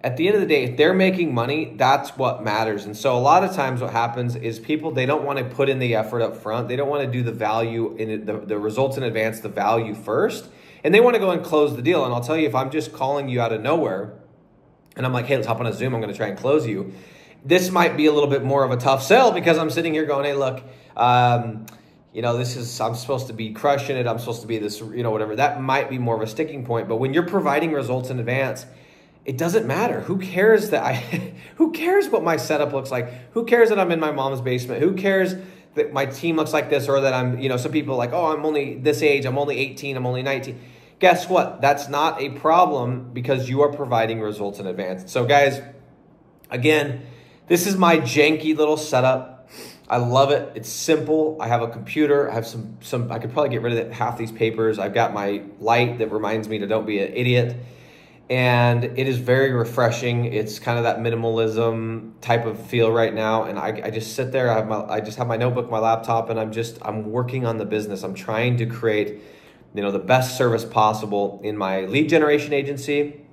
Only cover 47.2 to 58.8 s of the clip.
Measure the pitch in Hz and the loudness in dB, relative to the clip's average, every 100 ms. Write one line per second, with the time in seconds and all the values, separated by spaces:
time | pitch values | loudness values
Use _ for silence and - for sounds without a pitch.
47.2 | - - - 175 185 190 175 165 127 143 | -20 -20 0 2 2 4 6 4 2 4
48.2 | 147 156 156 151 151 151 - 127 127 131 | 4 4 0 2 2 2 0 2 2 2
49.2 | - - - - - - _ 123 120 131 | -4 -18 -20 -20 -20 -20 _ -2 2 4
50.2 | 139 143 - 110 - - - 151 147 156 | 4 2 0 -12 -12 -8 0 2 2 2
51.2 | 156 156 117 120 117 113 101 151 151 143 | 0 -2 0 0 0 -8 -8 0 4 4
52.2 | 139 113 113 117 104 - - 135 120 113 | 2 -2 -6 -10 -12 -14 -6 -4 -4 -6
53.2 | 120 156 143 123 117 113 - - 113 117 | -4 0 0 0 -2 -2 -4 -4 -4 -4
54.2 | 113 - 113 110 113 104 101 107 110 104 | -10 -2 -2 2 0 0 -2 0 0 0
55.2 | 101 101 - - 104 120 123 120 110 107 | -4 -4 -8 -6 2 2 2 -2 -2 -2
56.2 | 104 110 107 110 98 110 107 104 98 117 | -2 -4 -4 -6 -2 -2 0 -2 -2 0
57.2 | 123 123 120 - - - - - - - | 2 2 2 -4 -12 -20 -20 -20 -20 -20
58.2 | - 127 127 120 120 120 | -4 2 4 6 4 4